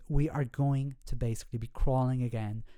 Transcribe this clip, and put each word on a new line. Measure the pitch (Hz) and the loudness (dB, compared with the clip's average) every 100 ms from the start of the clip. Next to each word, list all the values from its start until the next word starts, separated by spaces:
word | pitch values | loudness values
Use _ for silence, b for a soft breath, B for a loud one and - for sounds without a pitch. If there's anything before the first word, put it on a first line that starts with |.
| - | 0
we | 143 151 | 2 2
are | 151 131 | 0 -2
going | - 139 139 139 131 - | 0 2 2 -2 -8 -6
to | 123 | -2
basically | 120 113 - 120 | -2 -2 -6 -6
be | 117 | -6
crawling | - - 131 127 127 | 2 4 4 2 2
again, | 123 113 107 107 - | 0 -2 -4 -6 -8